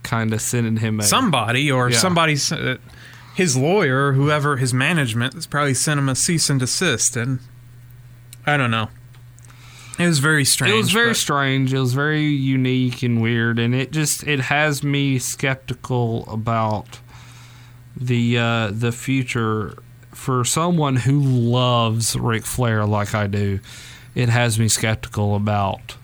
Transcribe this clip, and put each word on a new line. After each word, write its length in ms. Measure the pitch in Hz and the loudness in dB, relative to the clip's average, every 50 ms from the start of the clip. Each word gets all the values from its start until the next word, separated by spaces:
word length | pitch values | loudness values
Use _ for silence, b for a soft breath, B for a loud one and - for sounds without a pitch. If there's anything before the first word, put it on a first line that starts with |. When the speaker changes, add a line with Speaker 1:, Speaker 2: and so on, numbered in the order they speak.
Speaker 1:
kinda 360 | - - - 113 113 110 110 104 | -6 -4 -2 -2 0 0 -2 -2
sending 400 | - - - 123 117 113 113 110 | -2 -2 -2 0 0 0 0 0
him 220 | 113 110 107 107 | 0 -2 -2 0
a 20 | 104 | 0
Speaker 2:
Somebody 640 | 104 190 240 262 214 151 127 107 110 120 127 147 147 | 2 2 2 2 2 2 0 0 0 0 0 0 2
or 200 | 131 127 123 123 | 2 2 2 2
Speaker 1:
Yeah. 60 | 123 | 2
Speaker 2:
somebody, 360 | 117 - 185 175 165 165 160 151 | 2 2 2 2 2 2 2 2
s-, 160 | 139 - - | 0 -2 -4
uh, 260 | 165 - 123 131 127 - - - B B B B B B B B B | -4 -4 -4 -4 -4 -6 -10 -20 B B B B B B B B B
his 220 | - 185 170 123 | 0 0 2 2
lawyer, 560 | 127 131 156 185 214 185 135 127 135 139 143 135 | 2 2 2 2 2 2 2 2 2 2 2 2
whoever, 420 | 135 139 147 151 151 139 147 143 | 2 2 2 2 2 2 0 0
his 180 | 123 135 123 123 | 0 0 0 0
management, 600 | 127 131 151 160 165 139 120 107 117 120 131 - | 0 2 2 2 0 0 0 -2 -2 -2 -2 -4
has 120 | 180 156 | -8 -10
probably 280 | - - 143 147 143 131 | -6 -2 -2 0 0 0
sent 240 | - - 160 151 143 | 0 0 0 0 0
him 100 | 139 135 | 0 0
a 60 | 131 | 0
cease 340 | - - - 175 156 - - | 0 0 0 0 0 0 0
and 80 | 143 131 | 0 0
desist. 580 | 127 123 - - 190 170 123 104 - - - | 0 -2 -2 -2 0 0 0 0 -2 -2 -2
And 220 | 123 117 131 131 127 - - - - - - - - - - - - - - - - - - - - - | -2 -4 -4 -4 -6 -6 -14 -20 -20 -20 -20 -20 -20 -20 -20 -20 -20 -20 -20 -20 -20 -20 -20 -20 -6 -2
I 100 | - 147 | 0 0
don't 140 | 143 127 120 | 2 2 0
know. 180 | 113 113 110 - - - - - - - - - - - - B B B B B B B B B B B | 0 -2 -2 -4 -8 -18 -20 -20 -20 -20 -20 -20 -20 -20 -20 B B B B B B B B B B B
It 80 | 175 | 2
was 140 | 175 165 143 | 2 2 4
very 240 | 135 156 156 147 135 | 4 4 4 4 4
strange, 280 | - - - 139 139 | 2 2 2 2 2
Speaker 1:
It 40 | 202 | 2
was 140 | 220 220 - | 2 2 2
very 180 | 180 220 233 233 | 2 2 2 2
Speaker 2:
but 60 | 226 | 2
Speaker 1:
strange. 580 | - - - 151 143 139 135 135 135 135 131 135 | 0 0 0 0 2 2 2 2 2 2 0 0
It 40 | 135 | 0
was 120 | 131 123 | 0 0
very 300 | 123 139 143 151 151 151 151 | 0 0 0 0 0 0 2
unique 760 | 147 147 139 131 135 135 131 127 127 127 127 127 127 123 - | 0 0 0 0 0 2 2 2 2 2 2 0 0 -2 -2
and 180 | 127 123 117 113 | -2 0 0 2
weird, 380 | 113 113 120 117 113 117 117 117 | 2 2 2 2 0 0 0 0
and 160 | 117 120 123 | 0 0 0
it 160 | 131 135 127 | 0 -2 -2
just, 320 | 147 156 151 143 - - | -2 -2 -2 -2 -2 -4
it 160 | - 147 147 139 | -2 -2 -2 -2
has 460 | 127 120 147 143 151 151 147 139 147 | 0 0 2 2 2 2 0 0 -2
me 340 | 143 143 143 139 139 135 127 | -2 0 0 0 0 0 -2
skeptical 1040 | - - - - - 135 131 131 - - 123 - - - 131 123 120 113 113 117 - - | -2 -6 -6 -2 -2 -2 -2 -4 -6 -12 -12 -12 -6 -4 -2 0 0 0 -2 -4 -6 -6
about 680 | 107 110 107 117 117 113 113 110 107 101 - - - - - B B B B B B B B B B B B B B B B B - | -8 -6 -4 -2 0 0 0 0 -2 -4 -6 -10 -20 -20 -20 B B B B B B B B B B B B B B B B B -12
the, 420 | - 127 123 123 120 117 117 120 120 | -8 -2 0 0 2 2 2 2 2
uh, 320 | 117 117 117 117 113 101 | 2 2 0 0 -2 -2
the 200 | 101 110 120 120 | -2 -2 -2 -2
future 840 | 117 - - - 131 135 127 123 - 120 113 110 110 107 104 69 - - - - - - - - - | -2 -4 -4 -2 -2 -2 -2 -2 -4 -2 -2 0 -2 -2 -4 -8 -10 -16 -20 -20 -20 -20 -20 -20 -20
for 300 | - - - 127 127 120 | -10 -4 -2 0 0 0
someone 500 | - - 160 165 180 175 165 151 139 131 | 0 0 0 0 2 2 2 2 2 0
who 220 | 127 117 135 139 147 | 2 2 2 2 2
loves 920 | 139 135 127 123 117 117 120 123 127 123 123 120 117 113 110 113 110 - - | 2 2 2 2 2 2 2 2 2 2 2 2 2 2 0 0 -2 -2 -4
Ric 300 | 123 120 123 113 110 113 | -2 -2 0 -2 -2 -4
Flair 400 | - - - 127 117 110 107 107 | -6 -4 -2 0 2 2 2 2
like 260 | 104 104 104 104 101 | 2 0 0 0 -2
I 140 | - 107 104 | -2 -2 -2
do. 320 | 98 101 101 101 101 98 95 B B B B B B B B B B - | 0 -2 -2 0 -2 -2 -4 B B B B B B B B B B -2
It 140 | - 123 117 | 0 0 2
has 280 | 117 123 120 120 107 | 4 4 2 2 2
me 120 | 110 113 107 | 2 2 2
skeptical 680 | - - - 110 110 - - - - 107 104 104 104 | 2 2 2 0 0 -2 -4 -6 -2 -2 0 0 0
about 640 | 101 104 107 104 101 101 95 - - - - - - | 0 0 0 0 0 0 -2 -2 -6 -10 -18 -18 -18